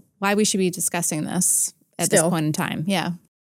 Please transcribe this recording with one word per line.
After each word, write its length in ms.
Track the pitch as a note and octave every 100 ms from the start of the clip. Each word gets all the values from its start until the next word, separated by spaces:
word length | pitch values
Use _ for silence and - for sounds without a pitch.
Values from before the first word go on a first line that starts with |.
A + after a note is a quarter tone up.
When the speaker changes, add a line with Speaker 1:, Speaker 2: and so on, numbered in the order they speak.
| - -
Speaker 1:
why 160 | G3+
we 100 | G#3
should 140 | G#3+ G3
be 100 | F#3
discussing 560 | F3 - F3 F3 D#3
this 480 | - F#3 - - - - _ -
at 120 | E3+
this 100 | -
Speaker 2:
Still. 80 | D#3+
Speaker 1:
point 160 | E3
in 80 | D3+
time. 320 | D#3 D#3 - D#3+
Yeah. 260 | F#3 D#3 F3 _ _